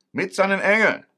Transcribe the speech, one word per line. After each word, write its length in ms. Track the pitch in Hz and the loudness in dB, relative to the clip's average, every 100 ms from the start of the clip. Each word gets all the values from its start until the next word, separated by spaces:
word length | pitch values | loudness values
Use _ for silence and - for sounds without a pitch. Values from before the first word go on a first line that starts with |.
| _ | _
mit 220 | 127 185 | -8 -6
seinen 260 | - 190 196 | -2 0 0
Engeln, 460 | 190 214 196 - - | 0 2 2 -2 -10